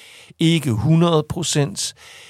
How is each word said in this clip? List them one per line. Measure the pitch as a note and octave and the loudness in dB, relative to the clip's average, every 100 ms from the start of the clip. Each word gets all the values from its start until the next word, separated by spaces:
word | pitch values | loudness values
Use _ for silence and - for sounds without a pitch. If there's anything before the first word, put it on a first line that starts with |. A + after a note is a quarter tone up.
| - - - - | -20 -20 -16 -2
Ikke | D#3+ E3 C#3 | 0 2 0
hundrede | A2 D#3 E3 E3+ D#3+ D3+ | -2 2 2 4 0 -2
procent | - D3 D3+ C3 G2+ - - - - | -6 -4 -2 -2 -4 -10 -12 -20 -20